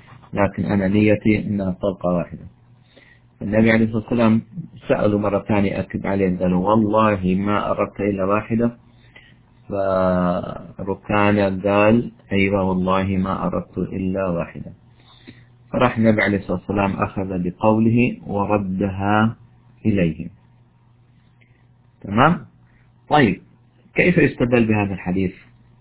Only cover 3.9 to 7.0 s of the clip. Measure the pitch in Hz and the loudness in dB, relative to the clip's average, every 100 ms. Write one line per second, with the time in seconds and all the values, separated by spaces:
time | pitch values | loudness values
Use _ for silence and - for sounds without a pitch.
3.9 | 113 - 120 113 110 - - - - - | -2 -2 2 4 2 0 -10 -14 -12 -2
4.9 | - 107 104 104 98 - 104 98 98 92 | 0 2 0 0 -2 0 0 0 -2 -6
5.9 | 98 92 98 95 90 90 90 95 110 104 | -6 -4 0 0 0 0 2 2 2 2
6.9 | 107 | 2